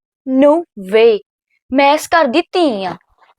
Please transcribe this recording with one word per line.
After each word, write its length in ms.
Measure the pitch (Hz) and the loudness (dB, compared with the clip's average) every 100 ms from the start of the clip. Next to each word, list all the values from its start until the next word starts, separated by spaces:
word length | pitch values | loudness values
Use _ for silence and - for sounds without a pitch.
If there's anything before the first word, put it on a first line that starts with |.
| _ _ - 262 285 | _ _ -4 2 2
no 180 | 320 349 - 190 | 2 -4 -14 -4
way, 240 | 220 226 208 - _ _ _ _ | 2 2 2 -6 _ _ _ _
ਮੈਂ 200 | 262 277 | 0 2
ਇਸ 140 | 302 - | 0 -2
ਘਰ 180 | 349 294 | -2 0
ਦੀ 160 | 269 | -2
ਧੀ 440 | 339 370 320 208 190 | -4 -2 -2 -2 -8
ਆ 100 | 170 _ _ _ | -12 _ _ _